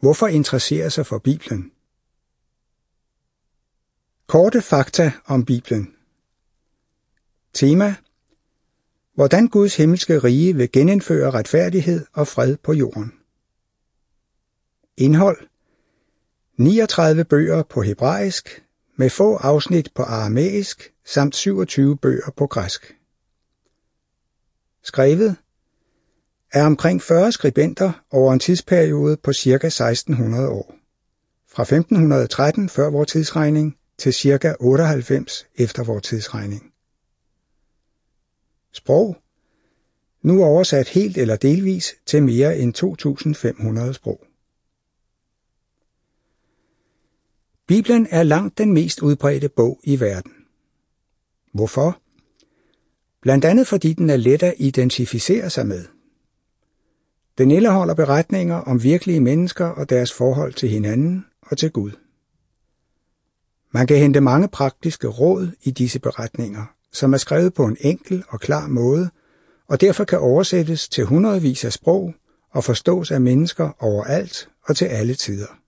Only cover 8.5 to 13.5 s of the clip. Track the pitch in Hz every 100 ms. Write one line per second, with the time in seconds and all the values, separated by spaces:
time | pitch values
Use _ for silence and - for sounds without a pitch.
8.5 | _ _ _ _ _ _ - 143 170 233
9.5 | 214 202 - 156 175 - 160 123 127 170
10.5 | 165 123 131 151 202 - 160 135 127 110
11.5 | 156 180 180 160 170 151 - 147 - 127
12.5 | 143 - 156 120 - 107 - _ _ _